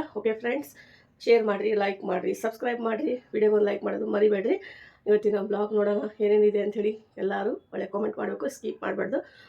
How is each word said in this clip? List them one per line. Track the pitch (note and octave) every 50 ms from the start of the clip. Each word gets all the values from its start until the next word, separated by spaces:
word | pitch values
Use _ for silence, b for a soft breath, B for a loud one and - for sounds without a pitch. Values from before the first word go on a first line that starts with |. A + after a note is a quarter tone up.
| D#4 - -
ಓಕೆ | G#3 - A3 A3
ಫ್ರೆಂಡ್ಸ್, | A3 A#3+ A#3+ B3+ D4+ D4 - B B B B B B B B _ _ -
ಶೇರ್ | B3 A#3 A#3 G#3+
ಮಾಡಿರಿ, | G#3 G3+ G3 G#3 A3 G#3+
ಲೈಕ್ | G3+ G3 G3+ F#3+ - -
ಮಾಡಿರಿ, | G3 F#3 F#3 - F#3+ -
ಸಬ್ಸ್ಕ್ರೈಬ್ | - - A3 - - C4 A#3+ A#3 A#3
ಮಾಡಿರಿ, | A3+ A3+ A3 G#3+ D4+ - B3 B3 - _ -
ವಿಡಿಯೋಗೊಂದು | G#3+ G#3+ G#3 G#3+ G#3 G#3
ಲೈಕ್ | G3+ G3+ - -
ಮಾಡೋದು | G3+ G3 G3+ G#3+
ಮರಿಬೇಡ್ರಿ. | A3 G#3 G3+ G#3+ G#3+ G#3 G3 G3 B3 F#4+ G4 B B B B B B B B _
ಇವತ್ತಿನ | G#3 G#3+ G#3 G#3+ G#3 G#3 G3+
ಬ್ಲಾಗ್ | G3 G#3 G3+ G3+ G#3 G#3+ A3
ನೋಡೋಣ | G#3 G#3 G#3 G3+ G#3 C4+ G#3+ - -
ಏನೇನಿದೆ | G#3 G3+ G#3 G#3+ G#3 G#3 G#3 G3+ G3
ಅಂಥೇಳಿ. | G#3 - A3+ G3+ G#3+ G#3+ - - _ _ -
ಎಲ್ಲರೂ | F#3+ G3 G3+ G3 G3 A3+ F4 - - _
ಒಳ್ಳೆ | - F#3+ G3
ಕಾಮೆಂಟ್ | F#3+ - G#3 G#3+ G#3+ - A#3+
ಮಾಡಬೇಕು, | G3+ G3+ G3 G3+ - C#4
ಸ್ಕಿಪ್ | - - - - - - -
ಮಾಡಬಾರ್ದು, | - - G3+ - - B3 E4+ B B B B B